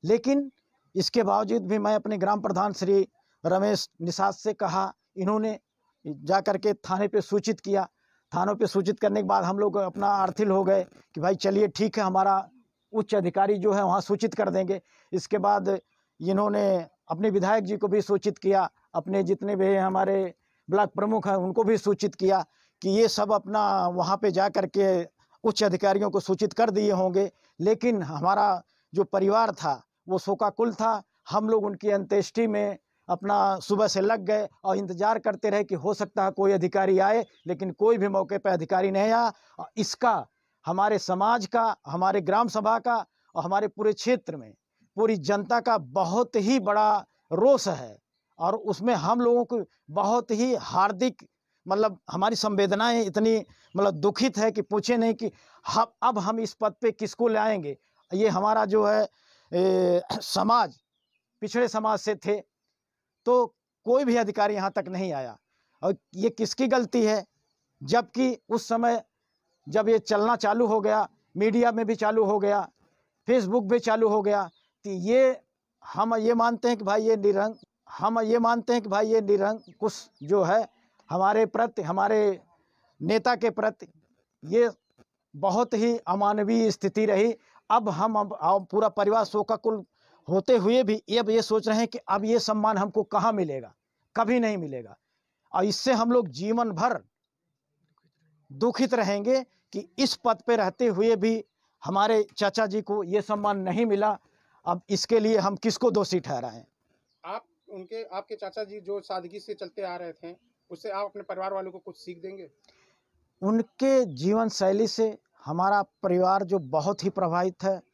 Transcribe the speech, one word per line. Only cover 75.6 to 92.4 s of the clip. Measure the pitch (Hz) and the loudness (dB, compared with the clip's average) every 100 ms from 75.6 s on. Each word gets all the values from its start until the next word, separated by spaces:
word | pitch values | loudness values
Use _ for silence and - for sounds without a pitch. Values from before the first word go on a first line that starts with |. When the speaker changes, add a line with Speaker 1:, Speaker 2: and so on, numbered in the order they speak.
| _ _ | _ _
Speaker 1:
हम | - - 220 | -14 -4 -2
ये | 226 220 | 0 2
मानते | 233 233 233 240 | 2 2 0 -2
हैं | 233 | -2
कि | |
भाई | 202 208 | 0 0
ये | 220 220 | 2 2
निरंक-, | 202 196 214 226 - _ _ - | 2 2 0 -4 -20 _ _ -4
हम | 202 226 | -2 0
ये | 220 233 | 2 2
मानते | 233 233 220 | 2 0 0
हैं | 240 | -2
कि | 214 | 0
भाई | 196 214 | -2 2
ये | 226 | 2
निरंकुश | 202 202 196 220 - - 214 - - _ | 4 2 2 -2 -10 -6 -6 -6 -18 _
जो | 147 202 | 0 2
है | 175 208 214 _ _ _ _ | 4 2 0 _ _ _ _
हमारे | 170 190 208 220 | 0 2 2 0
प्रति, | 220 233 - | 0 -2 -2
हमारे | 160 185 202 214 208 180 _ _ _ _ _ _ | -4 -2 0 2 2 -2 _ _ _ _ _ _
नेता | 156 220 254 240 | -2 0 0 0
के | 226 | -2
प्रति, | 214 214 220 - _ _ _ _ _ | 0 -4 -4 -20 _ _ _ _ _
ये | 156 208 233 - _ _ _ _ _ 147 | -2 2 2 0 _ _ _ _ _ -4
बहुत | 190 185 240 | 0 0 0
ही | 220 233 233 | 0 0 0
अमानवीय | - 190 202 208 202 233 220 | -2 0 0 0 0 2 2
स्थिति | - 196 208 214 | 0 -2 0 2
रही। | 196 226 226 _ _ _ | 4 2 0 _ _ _
अब | 220 214 | 0 0
हम, | 160 214 | -2 0
अब, | 214 208 208 | 0 -4 -2
अब | 156 196 190 | 0 0 0
पूरा | 202 214 | 0 0
परिवार | 190 202 220 | 0 0 2
शोकाकुल | 208 214 208 220 226 220 185 _ _ _ - | 0 -2 -2 -2 -2 -4 -8 _ _ _ -4
होते | 185 190 247 | -2 2 2
हुए | 190 247 | 4 2
भी | 220 196 - | 2 -2 -2
ये, | 220 | -2
अब | 214 | 2
ये | 220 | 0
सोच | 220 214 220 | 2 -2 0
रहे | 214 | 0
हैं | 226 | 0
कि | 240 - | -4 -4
अब | 196 | -2
ये | 214 | 2
सम्मान | 233 | 0